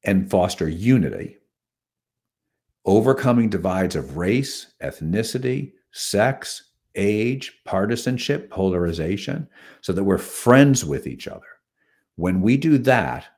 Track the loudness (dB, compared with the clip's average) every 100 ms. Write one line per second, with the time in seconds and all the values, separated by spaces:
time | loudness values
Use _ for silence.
0 | 2 0 2 2 0 0 -4 -2 2 4
1 | 2 -4 -12 -14 _ _ _ _ _ _
2 | _ _ _ _ _ _ _ _ 2 4
3 | 4 2 2 2 2 0 -2 -2 -2 -2
4 | -6 -4 0 0 -2 -10 -16 _ -12 -8
5 | -4 -2 -2 -4 -4 -4 -8 _ _ -12
6 | -4 0 0 0 -10 -14 _ _ _ -4
7 | 0 0 -2 -4 -8 _ -6 -2 -2 -2
8 | -2 -4 -2 -4 -4 -2 0 0 -2 -2
9 | -4 -4 -6 -8 -10 _ -20 -20 -6 -2
10 | 0 0 -2 -6 6 8 8 4 0 -6
11 | -6 -12 -14 -16 -20 -20 _ _ _ _
12 | _ -4 -2 2 2 2 4 2 4 2
13 | 2 -6 -12